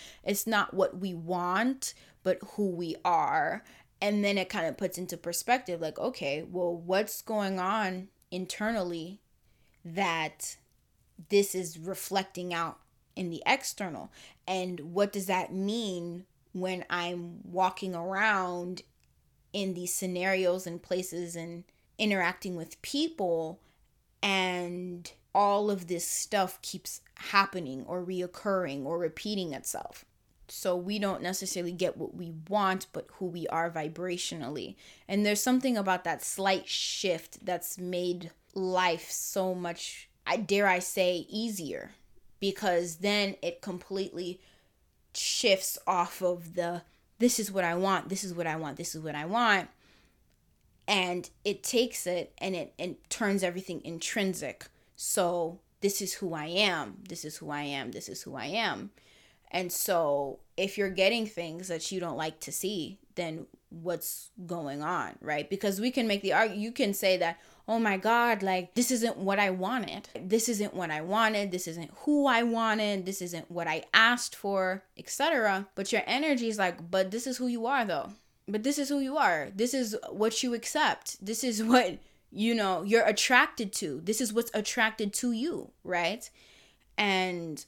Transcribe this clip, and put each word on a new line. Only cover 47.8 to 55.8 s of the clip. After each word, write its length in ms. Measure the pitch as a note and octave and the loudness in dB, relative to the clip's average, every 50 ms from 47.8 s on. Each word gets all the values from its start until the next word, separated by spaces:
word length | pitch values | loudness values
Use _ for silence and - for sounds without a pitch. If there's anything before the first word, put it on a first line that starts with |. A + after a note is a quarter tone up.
| F#3+ G3 F#3+ D#3+ - E3 | 2 2 2 2 0 -2
this 140 | G3 - | -6 -6
is 100 | G#3 F#3 | -6 -6
what 140 | E3+ F3 E3 | -4 -2 -2
I 80 | D#3+ D#3 | -2 -2
want, 220 | D#3+ D#3+ C#3+ B2+ | -4 -4 -6 -8
this 180 | - E3 - - | -8 -8 -8 -8
is 60 | D#3+ | -8
what 160 | D#3 D#3 D3 | -8 -6 -6
I 80 | D3 D#3 | -4 -4
want." 440 | E3+ G#3 A#3+ A#3+ A3 G3+ F#3 - - _ _ _ _ _ _ _ _ _ _ _ _ _ _ _ _ _ _ _ _ _ _ - | -2 0 2 4 4 4 4 2 -2 _ _ _ _ _ _ _ _ _ _ _ _ _ _ _ _ _ _ _ _ _ _ 0
And 420 | - G#3 F#3+ F3+ F3+ F3+ F3+ - - - _ - | 2 2 2 2 0 -2 -4 -6 -10 -12 _ -4
it 200 | G#3 G3 - - | -4 -4 -4 -4
takes 420 | - B3 A3+ B3 - - - - | 0 2 2 2 2 0 -6 -4
it 260 | F3 F3+ E3+ - - - - | -2 -2 -2 -4 -6 -8 -6
and 160 | - G3 F#3 | -4 -4 -2
it, 180 | E3 - - - - | -4 -6 -8 -8 -8
and 160 | F3 F#3 - - _ - | -6 -6 -8 -8 _ -8
turns 320 | - - A3+ G3 G3+ F#3+ | -4 0 0 2 2 2
everything 420 | F#3 F3 F3 F#3 F#3 - E3 - - | 2 0 -2 -4 -8 -8 -8 -8 -8
intrinsic. 840 | D#3+ E3 E3 - - - A3+ G3 F#3+ F3 - D3 B2 - - - - _ _ _ _ _ | -8 -8 -6 -6 -4 -2 0 0 0 0 -2 -4 -8 -8 -10 -16 -20 _ _ _ _ _
So, 640 | - - - - G#3 F3+ E3+ F3 E3+ E3 E3 F3 - _ _ _ - | -8 -4 -2 2 2 2 2 2 0 0 -2 -4 -10 _ _ _ -2